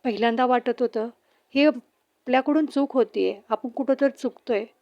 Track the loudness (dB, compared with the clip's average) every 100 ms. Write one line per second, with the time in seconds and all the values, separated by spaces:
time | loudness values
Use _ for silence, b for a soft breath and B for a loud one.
0 | -4 0 0 2 2 2 0 -2 -2 -2
1 | -6 _ _ _ _ 2 2 2 _ _
2 | _ _ 0 0 2 0 0 -2 0 0
3 | 0 0 -2 -4 _ -6 -6 -6 -2 0
4 | 0 -2 -8 -8 -4 -4 -4 _